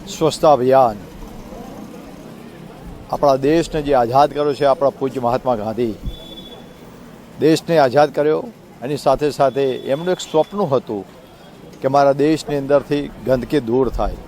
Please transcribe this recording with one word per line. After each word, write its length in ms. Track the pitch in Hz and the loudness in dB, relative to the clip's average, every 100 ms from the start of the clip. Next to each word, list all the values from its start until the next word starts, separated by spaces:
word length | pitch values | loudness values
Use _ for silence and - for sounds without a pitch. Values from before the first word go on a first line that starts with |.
સ્વચ્છતા 480 | - - 156 - 160 | -14 -2 -2 4 4
અભિયાન, 440 | 139 127 131 123 104 - - - - - - - - - - - - - - - - - - - - - | 6 6 4 4 0 -14 -18 -16 -16 -16 -16 -16 -18 -18 -18 -18 -20 -20 -20 -20 -20 -20 -18 -18 -18 -10
આપણા 320 | - 143 135 | 0 2 4
દેશને 380 | 135 165 156 156 | 4 2 0 -4
જે 100 | 143 | 0
આઝાદ 400 | 135 120 131 147 | 2 4 4 4
કર્યો 200 | 139 147 | 2 -2
છે, 120 | 131 139 | 2 2
આપણા 320 | 127 139 123 | 2 0 0
પૂજ્ય 240 | 135 127 120 | -6 -2 -2
મહાત્મા 280 | 127 127 117 | 0 0 -2
ગાંધી 380 | 104 110 120 101 - - - - - - - - - - - - - - | -2 -2 -4 -4 -10 -12 -18 -18 -18 -20 -20 -20 -20 -20 -20 -20 -20 0
દેશને 400 | 143 160 - 165 | 2 2 2 4
આઝાદ 320 | 131 127 147 147 | 4 4 2 2
કર્યો, 240 | 147 156 240 - - - | 0 0 -4 -16 -20 -12
એની 180 | 127 143 | -6 -2
સાથે 220 | 147 131 147 | 0 0 0
સાથે 340 | 131 139 123 135 120 117 | 0 0 2 -2 -2 -4
એમનું 260 | 139 175 | -4 -2
એક 120 | 180 | -4
સ્વપ્ન 420 | - 156 151 196 180 | -2 0 0 -2 0
હતું 380 | 131 - 107 95 - - - - - - - | 0 -2 -8 -10 -20 -20 -20 -20 -20 -20 -6
કે 140 | 135 | 0
મારા 240 | 139 139 139 | 4 4 4
દેશની 420 | 147 156 - 143 | 2 0 -2 -6
અંદરથી 400 | 135 143 123 147 143 - | 0 0 2 -4 -4 -8
ગંદકી 380 | 113 127 117 151 | -2 -2 0 -2
દૂર 240 | 113 123 123 | 0 0 0
થાય 280 | - 101 - | -2 -6 -6